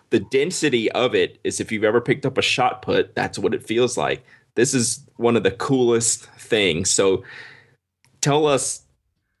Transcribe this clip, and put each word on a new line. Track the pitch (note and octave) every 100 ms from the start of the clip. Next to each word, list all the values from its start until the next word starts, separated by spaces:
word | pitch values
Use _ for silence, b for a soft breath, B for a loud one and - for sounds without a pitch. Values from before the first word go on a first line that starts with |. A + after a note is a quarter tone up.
| _
the | A#2
density | G2 C3+ D#3+ F3 D3+ B2 G#2+
of | G#2 B2
it | G2+ E2+ -
is, | G2 G2
if | G2
you've | A2
ever | G#2+ A#2
picked | C#3 -
up | C3+ -
a |
shot | - - B2 -
put, | - F#2+ - -
that's | G#2 -
what | G2
it | - -
feels | A2+ B2 -
like. | C#2 C2+ b b b
This | - B2+
is | C3+ A2+ - - -
one | A#2 A#2
of |
the | G#2+
coolest | - - C3+ A#2+ A#2 A#2 - - -
things. | - A2 G2 D#2+ F#2
So | - G2 F#2 B B B B B B _ _ _ _
tell | D3 D3 D3+
us, | C3 - - _ _ _ _ _ _